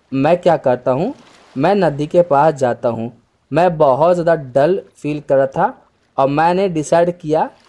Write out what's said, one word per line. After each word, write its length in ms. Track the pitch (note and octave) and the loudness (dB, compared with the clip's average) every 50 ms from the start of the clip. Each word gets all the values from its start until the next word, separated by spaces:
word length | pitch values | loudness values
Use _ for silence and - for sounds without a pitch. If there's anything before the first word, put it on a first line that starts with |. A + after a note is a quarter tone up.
| _ _ | _ _
मैं 240 | C3 C3+ C3+ D#3 F3 | -4 -2 0 0 0
क्या 180 | F3 - F3+ D#3+ - | 2 2 0 0 2
करता 320 | - C3 B2 A#2+ - C3+ | 0 -2 -2 0 -2 -2
हूँ, 220 | B2+ C#3 F#3 B3+ C#4+ - - - - _ _ _ - | -2 -2 -2 -4 -6 -10 -18 -20 -20 _ _ _ -6
मैं 180 | C3 C#3+ F3+ G#3 | -2 -2 0 0
नदी 320 | G3+ F3 D#3 C#3+ C#3 D3+ | 0 0 0 -2 -4 -6
के 140 | D#3 - F3 E3+ | 0 2 2 2
पास 300 | - C#3+ C3+ D3+ D#3+ D#3 | 2 2 2 2 2 0
जाता 340 | C3+ C3 A#2+ A#2 - - A#2+ | 0 -2 -2 -2 -2 -4 -4
हूँ। 220 | A2+ A2+ A2+ A#2+ - _ _ _ _ _ _ _ | -4 -4 -8 -10 -12 _ _ _ _ _ _ _
मैं 260 | C3+ D#3+ F3+ F#3 E3 | -2 0 0 0 2
बहुत 380 | D#3 D3+ C3+ B2+ C3+ D#3 F3 F3+ | 2 2 2 4 4 2 2 2
ज़्यादा 200 | F3 D#3+ E3+ E3 | 2 0 0 0
डल 460 | D#3 C#3 B2+ A#2+ C3+ C#3+ E3+ F#3+ - - - _ | -2 -4 -2 0 2 2 2 0 -2 -6 -10 _
feel 220 | - - D3 D3+ D3 | -10 -8 -8 -8 -8
कर 160 | C#3+ - C#3+ | -4 0 0
रहा 100 | C3+ C3+ | 0 0
था 300 | C3 - E3 F#3+ B3 C4 - _ _ _ _ _ _ _ | 0 0 -2 -2 -2 -4 -10 _ _ _ _ _ _ _
और 120 | - C3+ C3+ | -2 0 0
मैंने 380 | C#3+ D3+ D#3+ E3+ F3+ F#3 G3+ F#3+ | 0 0 0 0 0 0 -2 -2
decide 480 | E3 D#3 C#3+ - E3+ E3+ F3 F3 F3 | -2 -6 -2 0 2 2 2 0 -2
किया 280 | F3 - D3+ D3+ D#3+ G#3+ C4+ - _ _ | -6 -4 -2 -2 -2 -2 -4 -8 _ _